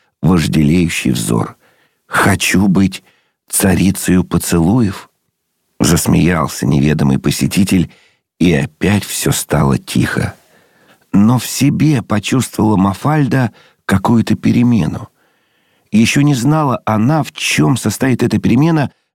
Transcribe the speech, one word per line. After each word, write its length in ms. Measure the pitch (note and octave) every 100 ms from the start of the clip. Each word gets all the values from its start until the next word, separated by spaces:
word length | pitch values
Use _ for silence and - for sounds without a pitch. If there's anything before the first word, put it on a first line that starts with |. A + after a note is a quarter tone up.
| _ _
вожделеющий 880 | D#2 F2+ D2+ D#2 D2 F2 E2 - C#2
взор: 460 | A1+ A#1 A1+ G#1+ - _ _ _ _ -
«Хочу 600 | - - F2+ - F2 G2+
быть 360 | F2+ F#2+ - _ _ _ _ -
царицею 760 | - G2 F2 F2+ F#2+ - F#2
поцелуев». 840 | F2+ F2 - - E2 B2+ G#2 F#2+ - _ _ _ _ _ _ -
Засмеялся 880 | - E2 - E2+ D#2 E2+ C#2 - -
неведомый 500 | C#2+ D2 D2+ C#2 C2
посетитель, 760 | C#2+ - C2+ - G2 F#2 E2 - _ _ _ -
и 160 | F2
опять 500 | D2 - - E2+ G#2
всё 280 | - - -
стало 480 | - - D2+ C#2+ B1+
тихо. 560 | - - - - - - _ _ _ _ _ _ _
Но 280 | G2 G#2+ B2
в 80 | -
себе 560 | - C#3 - D3+ C3+
почувствовала 720 | - G#2 - C3+ - - G#2+ G2
Мафальда 760 | G2 F#2+ C#3 D#3 C3+ C3+ A#2+ - _ _ -
какую-то 500 | F#2+ - A#2 G#2 G2+
перемену. 720 | A2 A#2 A#2+ A#2 - A2+ A2+ _ _ _ _ _ _ _ _
Ещё 300 | G#2+ A2+ C#3+
не 140 | C#3+ C3+
знала 440 | B2+ D#3 D3 A#2 -
она, 380 | G#2+ A#2 D#3+
в 80 | B2
чём 440 | - - - D3+ B2+
состоит 460 | - - C3+ B2
эта 160 | B2 G#2+
перемена, 540 | F#2+ A#2+ D#3+ D#3+ C3 _ _